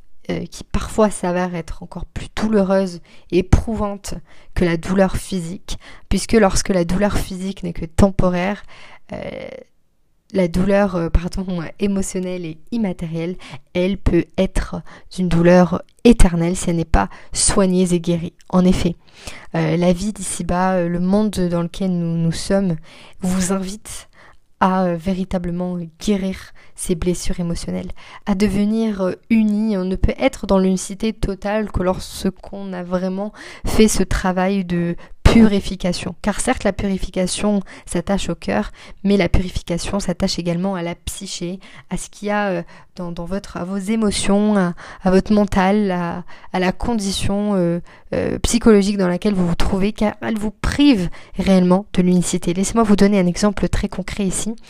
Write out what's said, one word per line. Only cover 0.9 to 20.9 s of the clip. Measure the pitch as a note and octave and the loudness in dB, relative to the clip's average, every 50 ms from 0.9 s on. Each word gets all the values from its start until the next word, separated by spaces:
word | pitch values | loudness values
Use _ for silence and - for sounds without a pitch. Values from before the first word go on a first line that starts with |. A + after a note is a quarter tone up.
| - - G#3+ G#3 | 2 2 2 2
s'avère | G3+ - - F3+ F3 F3+ F3+ F3+ F3+ | 2 -2 -4 -2 -2 -2 -2 -4 -4
être | E3+ D#3+ - - - F3 | -8 -8 -8 -10 -12 -12
encore | E3+ - F3+ - | -14 -12 -12 -12
plus | - - - - - - | -10 -10 -10 -10 -8 -6
douloureuse | - - A3 A3 G#3 G3 F#3 G3 F#3+ G3 F#3 F3 E3+ - _ - - - - | -4 -2 2 4 4 4 4 4 2 2 0 -4 -10 -16 _ -20 -20 -8 -2
et | - F3 | 0 0
éprouvante | F#3 F#3 - - - A#3+ A3 G#3 G#3+ G3+ G3+ G3 - - - F3 - - - - - - - | 4 6 6 4 4 4 -2 -4 -4 -6 -6 -10 -12 -12 -12 -12 -12 -16 -20 -20 -16 -8 -2
que | - F#3+ | 0 0
la | F3 E3 | 2 0
douleur | E3 E3 - F#3 G3 F#3+ F#3 - | -2 -2 -2 2 2 2 2 2
physique, | - - - G3 F#3 E3 E3 F3+ - - - - - - - - - - - | -4 -6 -6 -6 -6 -6 -6 -10 -12 -8 -8 -8 -8 -8 -14 -20 -12 -4 -2
puisque | - F#3+ - - - | -2 -2 0 2 4
lorsque | A3+ G#3+ F#3+ - - - - | 4 4 6 4 2 0 2
la | G3 F#3 E3+ | 2 0 2
douleur | E3+ F3 F#3 G3+ G#3 - - | 0 0 2 2 2 2 0
physique | - - F#3+ F3+ F#3 F#3+ G3 - - | -2 -2 -6 -8 -8 -8 -8 -8 -8
n'est | F3 E3 | -8 -8
que | - D#3+ | -8 -8
temporaire, | D#3+ - - G3+ G3 F#3+ - - F3+ F3+ F3 F3 F#3+ G#3 - - - - - - - - - - - - | -4 4 4 4 6 6 4 2 2 2 0 -2 -2 -4 -6 -10 -16 -18 -18 -20 -20 -20 -20 -16 -14 -12
euh, | - - - - - - - - - - _ _ _ _ _ _ _ _ _ _ _ _ _ | -12 -10 -10 -12 -12 -14 -14 -16 -16 -20 _ _ _ _ _ _ _ _ _ _ _ _ _
la | - F#3+ F#3 E3+ | -2 0 0 0
douleur, | E3+ F3+ F#3 G3 G3 G3+ G#3 G3 F3+ | 2 0 2 4 4 4 2 2 0
euh, | F3 E3 D#3+ | -2 -2 2
pardon, | D#3+ - E3+ F3+ - - F#3+ F#3+ F#3 F3 D#3 - - - | 0 0 0 0 -6 -6 -6 -4 -6 -6 -6 -8 -6 -4
émotionnelle | G#3 G3+ G3 G3 G3 - - F#3+ F#3 F3+ F3+ F3+ F3+ | -2 0 0 0 -2 -2 -4 -6 -6 -6 -8 -8 -8
et | D#3+ D#3+ - - - | -10 -10 -12 -12 -6
immatérielle, | - A#3 A3 G#3+ F3 - F3 E3 D#3+ E3 E3 F3 F#3 - - - D#3 - - _ - | -4 -2 -2 -2 -2 -4 -6 -6 -6 -4 -4 -6 -6 -8 -12 -16 -16 -18 -14 _ -2
elle | F3+ F3+ F#3 G3 - | 0 0 0 0 0
peut | - - F#3 E3+ - - - - | 0 2 2 2 0 0 0 0
être | F#3+ F#3+ - - - - - E3+ - - - - - - - | 0 2 2 -2 -2 -2 -6 -12 -12 -12 -18 -20 -20 -12 -6
d'une | - F#3 F3 | -2 0 2
douleur | E3 E3 E3+ F3 F3 F3+ F3+ E3+ F3+ F#3 - _ _ _ - | 4 4 6 8 8 8 6 4 2 -4 -8 _ _ _ 6
éternelle | A#3+ A3+ A#3 - F#3 E3 E3+ E3 E3+ F#3 | 6 10 10 8 8 8 2 0 0 -2
si | F#3 - - | -2 -2 -2
elle | E3+ | -2
n'est | E3 D#3+ | -2 -2
pas | - - - G3 F#3 - - - - - | 0 0 0 0 0 -4 -14 -16 -10 -4
soignée | - - - - - G3 F#3+ F3+ F3+ F#3 F3 F3+ | -2 0 2 2 4 4 4 4 2 2 2 2
et | F3 | 0
guérie. | E3+ F3 E3+ E3+ D#3+ F3 _ _ - - | 0 0 -2 -2 -2 -8 _ _ -8 0
En | - F#3 F3+ | 2 4 4
effet, | F#3 F#3+ - - F3 F3 - _ - - - - - - - - - - | 6 4 4 2 0 -2 -4 _ -20 -20 -18 -16 -16 -16 -16 -14 -8 -4
euh, | E3 E3 D#3 D#3+ | -2 -2 0 0
la | E3+ F3 F3+ | 2 2 2
vie | F3+ F3 G3 G#3+ G#3 | 2 2 0 -6 -6
d'ici-bas, | - F#3+ - - - F#3+ E3+ F3 F3+ F#3 F#3 F#3+ | -6 -8 -8 -8 -6 -4 -2 -2 0 0 0 0
euh, | F#3 F3 | 0 0
le | E3+ | 0